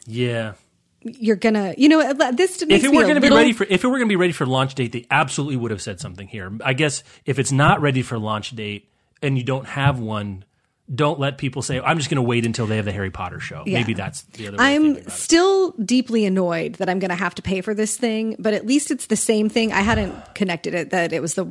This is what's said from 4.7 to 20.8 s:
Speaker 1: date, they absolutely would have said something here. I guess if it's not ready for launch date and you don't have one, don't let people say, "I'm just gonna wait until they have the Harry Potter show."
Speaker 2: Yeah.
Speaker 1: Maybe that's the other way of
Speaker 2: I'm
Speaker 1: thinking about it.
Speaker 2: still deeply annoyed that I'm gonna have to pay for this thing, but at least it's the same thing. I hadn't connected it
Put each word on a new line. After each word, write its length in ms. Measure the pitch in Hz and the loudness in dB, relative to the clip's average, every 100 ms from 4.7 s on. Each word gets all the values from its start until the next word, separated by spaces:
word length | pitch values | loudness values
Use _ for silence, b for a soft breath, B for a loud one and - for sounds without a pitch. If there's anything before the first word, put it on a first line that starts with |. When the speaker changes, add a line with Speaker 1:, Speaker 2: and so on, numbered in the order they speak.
| 135 | -2
Speaker 1:
date, 160 | 117 | -4
they 140 | 120 - | -6 0
absolutely 460 | 135 147 - 143 127 | 0 0 -2 -4 -4
would 140 | 117 | -4
have 100 | 101 | -6
said 180 | - 95 | -8 -10
something 280 | 98 92 98 | -12 -14 -14
here. 240 | 110 92 110 | -14 -12 -4
I 100 | 135 | -2
guess 300 | 131 151 - b b - | 0 0 -2 b b -4
if 140 | 139 | -2
it's 120 | 120 | 0
not 300 | 135 156 190 | 4 4 4
ready 220 | 147 131 | 2 0
for 160 | 117 117 | -2 -4
launch 320 | 107 107 101 113 | -2 -4 -6 -10
date 340 | 104 104 - _ _ _ | -10 -10 -14 _ _ _
and 160 | 143 135 | -4 -2
you 60 | |
don't 220 | 120 131 113 | -2 -4 -6
have 340 | 139 139 127 | 0 0 0
one, 440 | 110 107 104 95 - _ _ _ - | -4 -6 -6 -10 -16 _ _ _ -8
don't 260 | 127 151 156 | 0 0 0
let 180 | 139 139 | -4 -4
people 240 | 139 131 | -6 -4
say, 200 | 120 131 | -4 -2
"I'm 160 | 135 165 | 0 0
just 120 | 135 | 0
gonna 120 | 143 | 0
wait 240 | 120 120 117 | 2 2 0
until 200 | 113 107 | -2 -2
they 120 | 107 | 0
have 80 | 104 | -2
the 80 | |
Harry 180 | 98 95 | -4 -6
Potter 300 | - 90 87 | -6 -10 -10
show." 220 | - 80 - | -12 -10 -4
Speaker 2:
Yeah. 140 | 123 | -2
Speaker 1:
Maybe 140 | 113 | -2
that's 280 | 190 95 - | -4 -6 -10
the 260 | - - 202 | -16 -14 -8
other 100 | 202 | 0
way 60 | |
of 60 | 269 294 | 2 4
Speaker 2:
I'm 60 | |
Speaker 1:
thinking 180 | 311 269 | 2 0
about 100 | - | -6
it. 40 | - | -10
Speaker 2:
still 540 | - 330 370 381 370 - | 2 4 6 4 0 -2
deeply 400 | 190 254 247 226 208 | 0 0 2 0 2
annoyed 500 | 190 180 165 160 156 | 2 0 -2 -4 -4
that 120 | 190 | -2
I'm 100 | 185 | -2
gonna 140 | 185 175 | -2 -2
have 200 | 180 - | -4 -4
to 60 | |
pay 180 | - 190 | -4 -4
for 140 | - | -2
this 240 | 208 214 - | -2 -2 -2
thing, 400 | 240 220 226 - | -2 -2 -4 -4
but 140 | 214 | -2
at 120 | 208 214 | -2 0
least 240 | 285 - | 0 0
it's 180 | 277 - | -4 -2
the 100 | 214 | 0
same 320 | - 214 214 | 2 2 2
thing. 240 | 233 226 | 0 0
I 80 | 196 | 2
hadn't 340 | 202 220 190 - - | 2 2 -2 -8 -14
connected 400 | - 196 165 165 | -4 -4 -4 -4
it 180 | 175 | -6